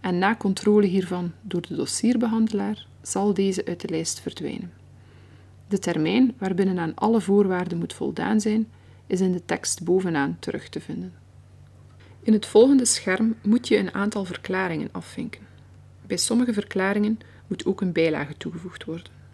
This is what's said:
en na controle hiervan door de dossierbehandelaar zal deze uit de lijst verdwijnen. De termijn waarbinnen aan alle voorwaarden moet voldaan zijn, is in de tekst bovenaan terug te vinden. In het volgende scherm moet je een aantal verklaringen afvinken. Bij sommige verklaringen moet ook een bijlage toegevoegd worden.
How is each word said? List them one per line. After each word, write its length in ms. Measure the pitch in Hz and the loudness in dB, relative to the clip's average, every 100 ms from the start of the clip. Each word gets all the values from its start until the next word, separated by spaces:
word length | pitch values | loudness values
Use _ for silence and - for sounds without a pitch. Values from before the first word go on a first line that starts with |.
en 180 | 190 180 | -2 0
na 180 | 185 226 | 0 0
controle 500 | 202 190 - 208 202 | -2 0 4 6 6
hiervan 460 | 190 185 180 175 165 | 2 0 -4 -6 -8
door 180 | 214 175 | -6 -6
de 140 | 170 | -4
dossierbehandelaar 1120 | - - - 220 247 226 226 220 202 202 214 - - | -6 -4 -2 0 2 0 2 0 0 -4 -6 -10 -20
zal 320 | - 190 202 | -6 -2 0
deze 300 | 190 196 185 | 2 0 0
uit 160 | - 175 | -4 -6
de 80 | 180 | -6
lijst 320 | 160 165 - | -4 -4 -6
verdwijnen. 520 | - - 147 - 175 - - - - - - - - - - | -10 -8 -10 -8 -12 -16 -20 -20 -20 -20 -20 -20 -20 -20 -4
De 100 | 196 | -4
termijn 560 | - 165 156 208 262 - | -2 0 2 4 4 2
waarbinnen 400 | 190 180 190 180 | -4 2 2 2
aan 160 | 165 | -4
alle 260 | - 214 226 | -2 2 2
voorwaarden 580 | 185 202 196 180 175 170 | 4 4 4 2 -2 -4
moet 140 | 170 | -6
voldaan 480 | - - - - 220 | -6 -6 -4 0 2
zijn, 280 | 208 214 220 - - - - | 2 0 -2 -8 -20 -20 -6
is 140 | 185 | 0
in 120 | 190 | 0
de 120 | 180 | 0
tekst 380 | - 170 - - | -4 -6 -4 -6
bovenaan 540 | 170 185 185 160 139 165 | 0 0 2 -2 -4 -4
terug 300 | - - - | -8 -8 -8
te 120 | - | -14
vinden. 320 | - - 185 - - - - - - - - - - - | -10 -10 -10 -14 -20 -20 -20 -20 -20 -20 -20 -20 -20 -8
In 100 | - | 2
het 140 | 214 - | 2 6
volgende 380 | 214 254 277 | 8 8 8
scherm 500 | 240 - - 185 226 220 | 4 0 -2 0 0 0
moet 260 | 208 233 - | 2 2 4
je 80 | 208 | 2
een 180 | 190 | 2
aantal 300 | 196 202 208 | -2 -2 -2
verklaringen 640 | 185 170 - 190 190 160 147 | -6 -8 -4 -2 -2 -4 -6
afvinken. 500 | 185 170 - 160 - - - - - - - - | -10 -12 -10 -10 -12 -20 -20 -20 -20 -20 -20 -8
Bij 100 | 180 | -4
sommige 360 | - 233 247 | 0 0 0
verklaringen 680 | 208 202 190 190 208 208 220 - - - | -2 -4 -2 0 0 0 -2 -8 -20 -10
moet 180 | 180 | -6
ook 160 | - 190 | -4 -2
een 120 | 185 | -2
bijlage 440 | 170 165 156 143 147 | 0 0 0 -6 -8
toegevoegd 480 | 165 165 175 - | -10 -10 -14 -14
worden. 280 | - 165 - - - | -12 -12 -12 -20 -20